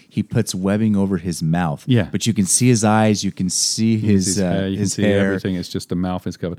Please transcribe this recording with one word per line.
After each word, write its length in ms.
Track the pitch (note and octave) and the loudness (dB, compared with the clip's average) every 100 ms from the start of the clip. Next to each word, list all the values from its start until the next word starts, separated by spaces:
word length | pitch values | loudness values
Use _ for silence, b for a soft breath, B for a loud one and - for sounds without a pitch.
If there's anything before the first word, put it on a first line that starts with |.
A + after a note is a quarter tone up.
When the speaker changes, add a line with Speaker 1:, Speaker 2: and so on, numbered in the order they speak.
| b | b
Speaker 1:
he 160 | - | -6
puts 320 | G2+ A#2 G#2 | -4 -2 -2
webbing 400 | F#2+ F#2+ G#2 A2 G2+ | -2 -2 0 2 2
over 200 | G2 F#2+ | 0 -2
his 260 | F2+ D#2+ | -4 -4
mouth. 400 | D#2+ E2+ E2+ C#2+ - | 0 0 0 -2 0
Speaker 2:
Yeah. 220 | A#2+ F2 | 0 0
Speaker 1:
But 140 | G2+ - | -2 -2
you 80 | |
can 100 | G2+ | 0
see 240 | F#2+ - B2 | 0 2 2
his 160 | A#2 | 4
eyes, 400 | G#2+ A2 A2 G2+ | 4 4 4 2
you 80 | G2 | -2
can 160 | - F#2 | -4 -4
see 460 | - - - A2+ | -2 -2 0 0
Speaker 2:
You 60 | A2 | 2
can 80 | A2 | 2
Speaker 1:
his, 140 | G2 F#2 | 2 2
Speaker 2:
see 40 | |
his 80 | G2 | 0
Speaker 1:
uh, 80 | F#2 | 0
Speaker 2:
hair, 180 | F#2+ F#2+ | 0 -2
you 60 | |
can 60 | F#2+ | -2
Speaker 1:
his 120 | G2 | -2
Speaker 2:
see 100 | G2 | 0
Speaker 1:
hair. 240 | G#2 G2+ G2 | 2 2 2
Speaker 2:
everything. 260 | F#2+ G2+ | 0 -2
It's 160 | F#2 F2 | -4 -4
just 180 | F#2+ - | -8 -6
the 80 | F2+ | -4
mouth 300 | F2+ F2+ - | -2 -4 -6
is 100 | F2 | -8
covered. 220 | F2 | -8